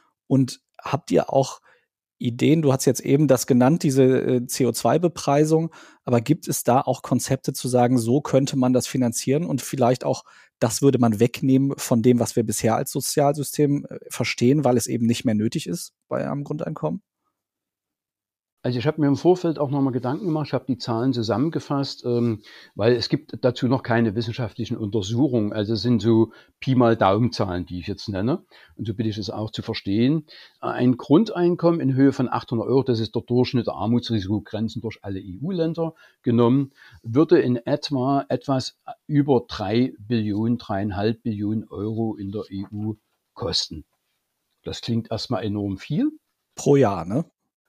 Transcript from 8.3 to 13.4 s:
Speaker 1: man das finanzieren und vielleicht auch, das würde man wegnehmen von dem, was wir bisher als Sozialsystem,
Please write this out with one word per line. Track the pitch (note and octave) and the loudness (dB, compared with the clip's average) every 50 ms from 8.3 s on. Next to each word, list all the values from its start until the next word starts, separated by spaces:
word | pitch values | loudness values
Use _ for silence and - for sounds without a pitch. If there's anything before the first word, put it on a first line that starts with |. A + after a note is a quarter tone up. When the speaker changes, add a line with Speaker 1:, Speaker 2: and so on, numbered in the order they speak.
| - C3 C#3 - C#3 | 2 2 2 2 0
Speaker 1:
man | C3 B2 B2+ | 0 2 2
das | B2+ B2 - | 2 2 0
finanzieren | - - C3 B2 A#2 A#2+ - - C3 C3+ D3+ F3 | -2 -2 0 0 0 -2 -2 -2 0 0 0 0
und | - D3 B2 | -2 -4 -6
vielleicht | - - - C3+ A#2+ A#2+ B2+ - - | -6 -6 -2 2 2 2 2 2 -2
auch, | C#3+ C3 - - _ - - - _ _ - | -4 -4 -4 -8 _ -20 -20 -20 _ _ -2
das | A#2+ A2+ - - | -2 -2 0 4
würde | C#3+ C#3 B2+ | 4 4 6
man | A#2+ A#2+ A2+ G#2+ G2+ | 6 4 4 4 4
wegnehmen | A#2 B2 - - D3+ C3 C3+ C3+ C#3 C#3 - | 2 2 0 0 2 4 4 4 4 0 -2
von | - - - C3 A#2 | -4 -2 0 0 4
dem, | A2 B2+ A#2+ A#2 | 4 4 4 4
was | A2+ - - | 2 -2 -2
wir | B2 A2+ | -2 -2
bisher | G#2+ G#2+ - - A2+ A2 | -2 -2 0 0 0 0
als | - D3 - | 0 -2 -4
Sozialsystem, | - D3 - - - D3+ C#3 C#3+ D3 D3+ | -6 -6 -6 -2 0 2 2 2 0 -2